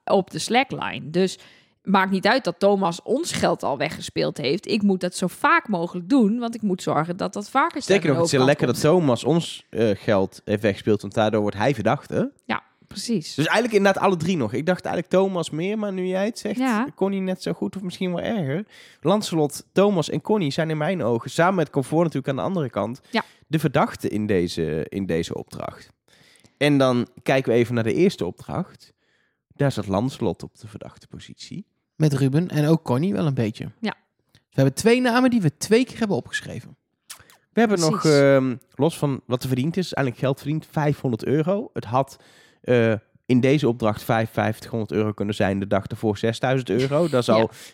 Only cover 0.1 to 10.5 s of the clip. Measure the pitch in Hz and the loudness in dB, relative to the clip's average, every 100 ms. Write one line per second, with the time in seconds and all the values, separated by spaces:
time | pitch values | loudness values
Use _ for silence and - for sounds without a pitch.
0.1 | 202 185 160 - 233 269 - 98 92 139 | 0 0 -6 -2 0 0 -4 -8 -8 -4
1.1 | 170 190 - - - _ _ - 190 190 | 0 0 -2 -20 -20 _ _ 0 2 2
2.1 | 190 196 262 185 - 196 196 175 175 - | 0 2 2 0 0 2 4 0 -4 -4
3.1 | 262 339 - 165 170 101 135 143 - 156 | -4 -2 -2 0 0 -2 -2 -4 -6 -10
4.1 | 156 151 - 135 175 - 220 202 190 180 | -4 -4 -2 -2 -2 -2 0 2 0 -2
5.1 | - 180 - 285 330 - 180 170 180 175 | -4 -6 0 2 2 0 -4 -4 -6 2
6.1 | 277 202 240 233 233 208 180 - 143 160 | 4 4 2 -4 -4 -2 -2 -2 -2 -2
7.1 | 180 180 202 208 262 330 302 - 190 170 | -4 -6 -6 -4 0 0 -2 2 2 4
8.1 | 139 165 139 127 147 139 117 151 180 151 | 2 2 4 4 4 2 2 4 4 4
9.1 | 117 - 165 - - _ - 113 98 - | 2 2 0 0 -10 _ -2 0 0 2
10.1 | 101 95 - - | 2 0 -4 -4